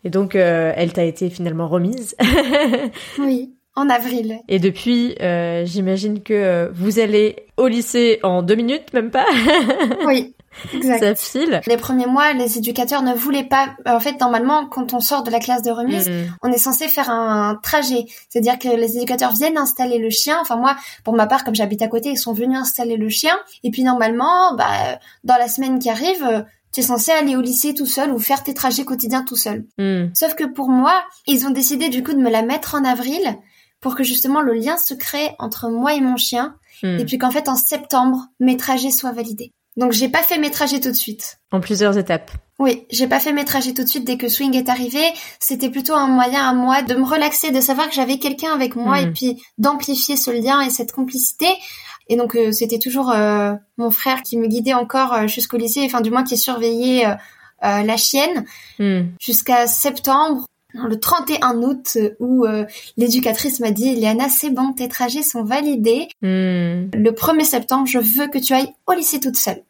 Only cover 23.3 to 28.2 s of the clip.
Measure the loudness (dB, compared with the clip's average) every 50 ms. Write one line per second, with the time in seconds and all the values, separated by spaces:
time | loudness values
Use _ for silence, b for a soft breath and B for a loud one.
23.3 | 0 0 -2 B B B B -4 0 2 2 2 2 2 2 0 2 2 2 4
24.3 | 4 4 4 4 4 2 0 0 0 0 -2 -4 -4 -8 b b b b b 4
25.3 | 4 4 4 2 -2 -4 -2 0 0 0 0 -2 -2 0 0 0 0 0 0 0
26.3 | 0 -2 -2 B B B B _ -4 -2 0 0 0 0 2 2 2 2 4 2
27.3 | 2 0 0 0 0 0 0 -2 -2 -2 -4 -4 -2 -2 0 0 0 -2